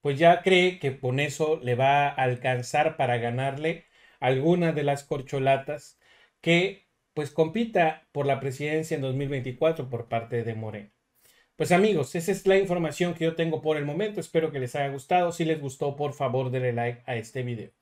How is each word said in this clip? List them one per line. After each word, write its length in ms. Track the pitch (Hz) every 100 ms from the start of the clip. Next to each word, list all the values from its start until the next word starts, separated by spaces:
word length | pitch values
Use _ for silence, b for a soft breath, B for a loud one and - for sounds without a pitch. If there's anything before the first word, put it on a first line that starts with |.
pues 180 | 147 139
ya 240 | 170 175
cree 360 | 190 185 180 180
que 200 | 139 -
con 220 | 127 131
eso 400 | 147 139 156 156
le 120 | 123
va 340 | 120 135 143 143
a 20 |
alcanzar 840 | 139 131 123 127 123 123 147 156 156
para 220 | 131 120
ganarle 640 | 117 123 135 135 156 170 b b b b
alguna 540 | 127 131 151 180 165
de 100 | 151
las 220 | 143 139
corcholatas 960 | - 143 131 139 131 135 - 147 - _ b b b _
que, 460 | - 170 190 - _ _ _
pues, 180 | - 143
compita 760 | - 160 208 233 196 160 - _
por 120 | 143 139
la 140 | 131
presidencia 540 | 135 131 147 156 160
en 80 | 156
dos 120 | 135
mil 140 | 131 139
veinticuatro 600 | 139 127 123 156 165 131
por 200 | 123 -
parte 340 | 117 113 120
de 120 | 113
Morena. 360 | 110 110 107 104 _ _ _ b b b _
Pues 140 | 156
amigos, 440 | 180 214 180 131 175
esa 160 | 170
es 140 | 196 190
la 100 | 190
información 580 | 180 180 160 139 180
que 100 | 165
yo 120 | 165 165
tengo 260 | 165 156
por 140 | 156 151
el 80 |
momento. 360 | 143 147 214 208
Espero 300 | - 165 160
que 80 | 143
les 160 | 127
haya 140 | 147 139
gustado. 440 | 139 - 180 175
Si 120 | 165
les 160 | 160 156
gustó, 360 | 139 - 147 131
por 160 | 147
favor, 380 | 131 135 131 127
denle 220 | 127 127
like 300 | 120 120 120 -
a 80 |
este 280 | 120 110 135
video. 280 | 123 117 98 _